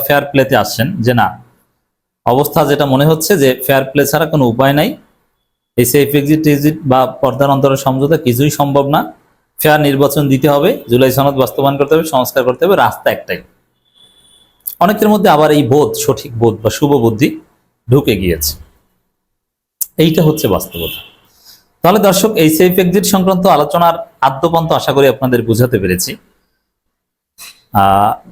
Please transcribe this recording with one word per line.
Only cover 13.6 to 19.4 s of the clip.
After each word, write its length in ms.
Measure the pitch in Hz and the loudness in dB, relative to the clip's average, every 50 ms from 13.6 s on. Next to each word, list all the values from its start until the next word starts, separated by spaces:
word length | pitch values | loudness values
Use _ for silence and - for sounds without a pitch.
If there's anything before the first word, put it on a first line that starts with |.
| _ _ _ _ _ _ _ _ _ _ _ _ _ _ _ _ _ _ _ _ _ - - - | _ _ _ _ _ _ _ _ _ _ _ _ _ _ _ _ _ _ _ _ _ -18 -4 -2
অনেকের 300 | 170 196 202 - 214 208 | 0 0 0 0 0 0
মধ্যে 200 | 214 208 208 190 | 2 2 2 2
আবার 220 | 151 147 156 151 | 4 4 4 2
এই 160 | 151 147 135 | 2 2 2
বোধ, 260 | 117 135 151 143 - - | 2 2 2 2 0 -2
সঠিক 420 | - - - 131 - - - 117 113 | -4 -4 -4 -4 -4 -8 -12 -4 -2
বোধ 220 | 117 113 - - | 0 0 0 0
বা 80 | - 107 | -4 -4
শুভ 280 | - - 151 139 143 | -2 -2 0 0 0
বুদ্ধি 420 | 131 113 113 104 104 147 - - - - _ _ _ _ _ _ _ _ - | 2 2 0 0 0 -2 -2 -2 -6 -14 _ _ _ _ _ _ _ _ 0
ঢুকে 260 | 127 143 - 131 107 | 0 2 2 0 -2
গিয়েছে। 400 | 92 95 90 82 76 - - - - - - _ _ _ _ _ _ _ _ _ _ _ _ _ _ | -2 -2 -2 -4 -4 -4 -8 -8 -12 -18 -20 _ _ _ _ _ _ _ _ _ _ _ _ _ _